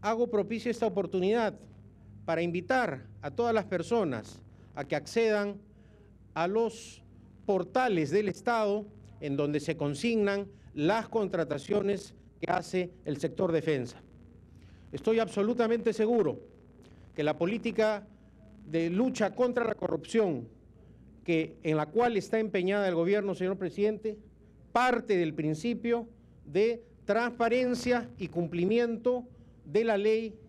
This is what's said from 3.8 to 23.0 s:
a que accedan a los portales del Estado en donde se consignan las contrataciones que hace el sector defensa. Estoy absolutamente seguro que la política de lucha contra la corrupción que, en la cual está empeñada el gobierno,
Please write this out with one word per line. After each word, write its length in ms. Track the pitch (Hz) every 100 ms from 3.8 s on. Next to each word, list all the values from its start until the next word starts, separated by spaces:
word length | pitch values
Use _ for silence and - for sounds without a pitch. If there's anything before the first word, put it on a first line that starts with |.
| 165 233 180 120 104 - - - -
a 100 | -
que 120 | 139 151
accedan 720 | 147 226 226 214 202 202 - - - - - - -
a 120 | - 170
los 560 | 214 226 220 - - - - - - -
portales 640 | 190 175 254 254 185 147
del 180 | 180 214
Estado 580 | 175 - 233 208 208 208 - - -
en 180 | 151 139
donde 220 | 147 147
se 180 | 147 160
consignan 720 | 147 143 233 226 202 202 202 - -
las 360 | - 151 220 220
contrataciones 1040 | 226 196 175 156 147 - 208 196 202 - - - -
que 100 | -
hace 440 | 180 175 185 180 -
el 120 | - 143
sector 340 | 160 - 185
defensa. 500 | 165 160 143 120 - - - - - - - - - -
Estoy 260 | 147 - 226
absolutamente 760 | 226 214 208 240 226 233 226
seguro 460 | 214 220 240 160 113 - - - - - - - -
que 80 |
la 120 | 151 147
política 680 | 170 220 233 202 214 208 202 - - - - - -
de 220 | 160 165
lucha 460 | 180 254 - 208
contra 300 | - 247 240
la 100 | -
corrupción 720 | - 180 156 - 226 202 135 117 - - - - - - -
que, 320 | - 160 160 -
en 120 | 165 156
la 100 | 151
cual 300 | 185 240 220
está 220 | 196 220
empeñada 480 | 220 190 180 202 196
el 80 |
gobierno, 400 | 170